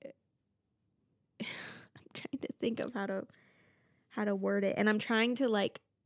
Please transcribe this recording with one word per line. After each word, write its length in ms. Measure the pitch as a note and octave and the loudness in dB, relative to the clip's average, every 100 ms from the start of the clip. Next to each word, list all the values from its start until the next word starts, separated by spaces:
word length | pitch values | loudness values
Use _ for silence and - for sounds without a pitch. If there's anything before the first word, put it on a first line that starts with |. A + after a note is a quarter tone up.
<sighs> 1400 | - - _ _ _ _ _ _ _ _ _ _ _ - | -20 -20 _ _ _ _ _ _ _ _ _ _ _ -12
I'm 60 | - - - - - - - | -10 -10 -14 -16 -20 -20 -18
trying 260 | - - C4+ | -14 -10 -8
to 60 | - - | -8 -4
think 200 | A#3 A3 | -2 -2
of 140 | - | -4
how 120 | G#3+ G3 | -4 -4
to, 200 | F#3+ - - _ _ _ _ _ _ _ | -4 -6 -14 _ _ _ _ _ _ _
how 160 | - G#3 | -2 0
to 100 | G3 | 0
word 280 | G3 G3+ | 2 2
it, 120 | G3 - | 2 4
and 120 | G#3 | 4
I'm 100 | G#3+ | 4
trying 360 | - A3+ A#3 B3 | 2 4 4 2
to, 100 | B3+ | 2
like, 300 | G#3 G3 - _ _ | 2 0 -2 _ _